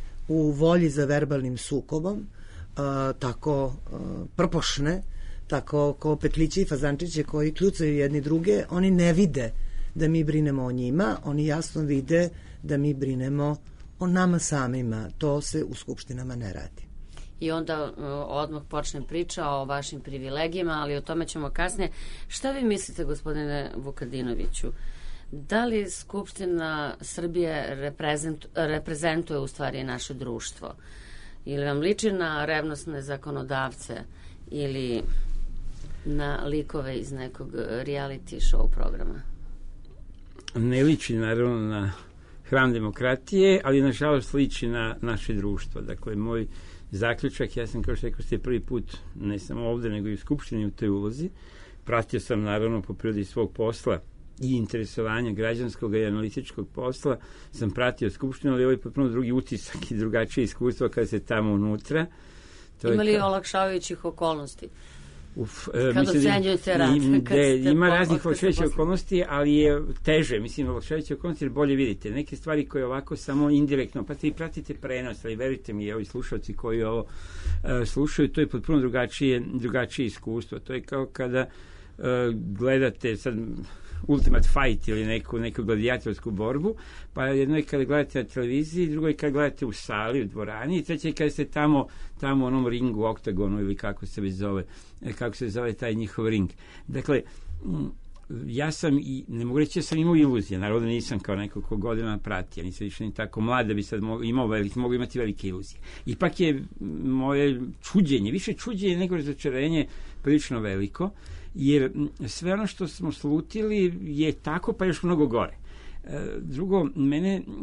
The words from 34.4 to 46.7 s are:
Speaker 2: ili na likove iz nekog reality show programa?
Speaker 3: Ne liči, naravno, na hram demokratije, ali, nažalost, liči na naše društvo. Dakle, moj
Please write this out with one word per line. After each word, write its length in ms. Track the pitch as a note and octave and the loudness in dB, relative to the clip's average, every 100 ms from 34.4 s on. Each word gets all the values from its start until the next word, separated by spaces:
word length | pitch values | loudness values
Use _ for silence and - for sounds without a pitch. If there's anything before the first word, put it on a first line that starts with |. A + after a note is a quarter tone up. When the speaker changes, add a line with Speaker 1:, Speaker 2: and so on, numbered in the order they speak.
| - | -10
Speaker 2:
ili 520 | D3 C#3+ C3+ B2+ A#2 - - - - - - - - - - | -6 -4 -2 -2 0 2 4 4 0 -2 -2 -6 -8 -8 -6
na 360 | D3+ D3 C#3+ C#3+ | -2 0 0 -2
likove 520 | C#3+ D3+ C#3+ D#3 C3+ B2 | -2 -2 -2 -4 -4 -6
iz 160 | A#2+ | -6
nekog 360 | C3+ B2+ - C3+ B2 - A#2 | -8 -8 -10 -8 -6 -4 -4
reality 540 | C3 C#3 C#3 C3+ - - | -4 -4 -4 -8 -10 4
show 300 | - - - | 6 8 8
programa? 440 | - - - - - - - - - - - - - - - - - - | 6 4 2 -2 -2 -6 -8 -10 -10 -10 -12 -16 -16 -16 -16 -16 -14 -6
Speaker 3:
Ne 280 | A#2 A#2+ B2+ | 0 2 6
liči, 320 | D3 D3+ - A2+ | 6 6 2 0
naravno, 420 | A2 A2+ A#2+ A#2 | 2 4 2 2
na 340 | G#2+ G#2+ F#2 F2+ - - - - | 0 0 -2 -4 -14 -20 -18 -16
hram 280 | - C3+ C3 | 0 4 4
demokratije, 880 | A#2 G#2+ G2+ B2+ C3 - G3 F#3+ F#3 | 4 -2 0 0 0 2 6 6 6
ali, 180 | C3+ C#3 | 6 6
nažalost, 520 | C#3 A2+ D3 C#3 - | 4 4 4 2 2
liči 340 | C#3 C3+ - A#2 | 2 2 0 -2
na 280 | A#2+ A2+ A2+ | 0 -2 -2
naše 340 | A#2 G#2+ - | -2 -2 -2
društvo. 460 | G#2+ G2+ G2 - - | -2 0 -2 -4 -6
Dakle, 360 | A2+ A2 A2+ G#2 | -8 -8 -6 -4
moj 300 | A2+ A2+ G#2+ - - | -2 -2 -4 -8 -14